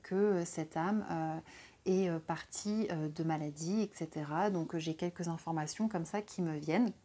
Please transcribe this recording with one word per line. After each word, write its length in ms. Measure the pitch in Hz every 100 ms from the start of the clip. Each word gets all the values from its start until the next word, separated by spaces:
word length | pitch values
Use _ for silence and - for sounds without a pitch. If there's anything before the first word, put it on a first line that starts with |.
que 420 | - 190 208 185
cette 320 | 170 - 156 165
âme, 300 | 175 214 -
euh, 300 | 165 160 160 - - - - -
est, 240 | 185 185
euh, 80 | 160
partie, 680 | 160 160 - - 208 214 214
euh, 180 | 165 156
de 160 | 156
maladie, 560 | 165 156 151 147 165 214
et 100 | 208
cetera. 560 | - 160 160 147 160 208
Donc, 240 | 180 160
euh, 40 | 170
j'ai 160 | 160
quelques 340 | 160 175 175 170
informations 600 | 165 - 165 156 - 220
comme 160 | 180
ça 160 | 165 208
qui 220 | 208 -
me 160 | 170 151
viennent. 340 | 151 180 233 -